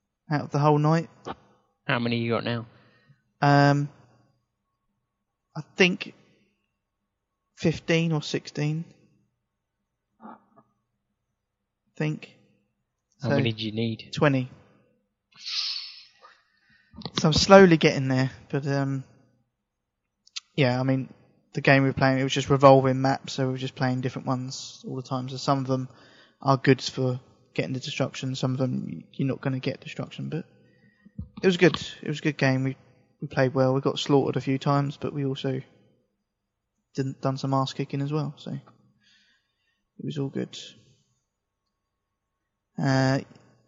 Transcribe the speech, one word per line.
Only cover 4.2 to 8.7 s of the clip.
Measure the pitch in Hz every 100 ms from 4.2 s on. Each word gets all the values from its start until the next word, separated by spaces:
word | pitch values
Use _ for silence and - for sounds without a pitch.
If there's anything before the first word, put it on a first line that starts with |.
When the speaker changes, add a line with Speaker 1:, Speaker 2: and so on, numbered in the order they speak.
| _ _ _ _ _ _ _ _ _ _ _ _ _ 151
Speaker 1:
I | - -
think | 180 196 - - _ _ _ _ _ _ _ _ _ _ _ _ _ -
fifteen | 170 151 - 165 165
or | 151
sixteen. | - 139 - - 151